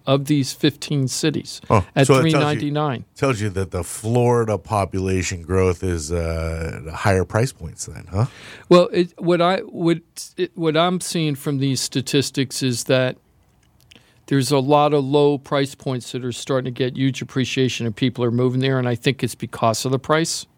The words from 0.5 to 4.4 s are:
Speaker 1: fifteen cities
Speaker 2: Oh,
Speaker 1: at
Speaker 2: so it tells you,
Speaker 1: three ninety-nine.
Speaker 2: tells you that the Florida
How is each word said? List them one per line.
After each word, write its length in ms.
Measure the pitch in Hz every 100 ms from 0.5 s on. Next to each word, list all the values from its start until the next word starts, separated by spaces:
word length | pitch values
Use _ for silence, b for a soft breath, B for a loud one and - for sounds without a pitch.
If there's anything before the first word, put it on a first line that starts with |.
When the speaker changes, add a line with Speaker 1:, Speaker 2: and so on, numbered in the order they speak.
Speaker 1:
fifteen 560 | - 151 - - 147 127
cities 520 | - 160 143 - - -
Speaker 2:
Oh, 160 | 107 - -
Speaker 1:
at 100 | 135
Speaker 2:
so 80 |
it 20 | 135
tells 80 | 160
you, 40 |
Speaker 1:
three 100 | 151
ninety-nine. 640 | 147 147 147 147 151 120 - -
Speaker 2:
tells 240 | 139 107
you 100 | 107
that 220 | 92 92
the 100 | 92
Florida 720 | - - 110 123 120 120